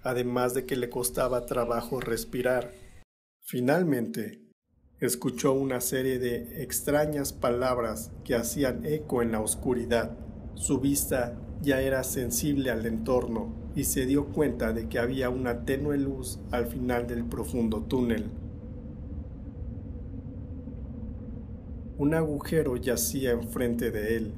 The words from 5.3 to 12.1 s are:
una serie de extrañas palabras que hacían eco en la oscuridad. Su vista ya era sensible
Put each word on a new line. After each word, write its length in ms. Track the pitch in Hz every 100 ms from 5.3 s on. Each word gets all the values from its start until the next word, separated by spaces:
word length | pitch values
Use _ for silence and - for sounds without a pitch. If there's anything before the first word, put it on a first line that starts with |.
| - 143
una 260 | 135 135 123
serie 400 | - 135 131 123
de 420 | 123 120 117 160
extrañas 720 | 135 - - 147 151 147 139
palabras 800 | - 127 120 127 123 113 110 - - -
que 100 | 120
hacían 500 | 113 147 135 113 156
eco 360 | 151 - 127
en 100 | 117
la 80 | 110
oscuridad. 760 | 107 - - 120 113 117 113 - - - -
Su 260 | - - 139
vista 600 | 135 143 - 135 120 - - -
ya 200 | 143 131
era 220 | 135 135
sensible 680 | 123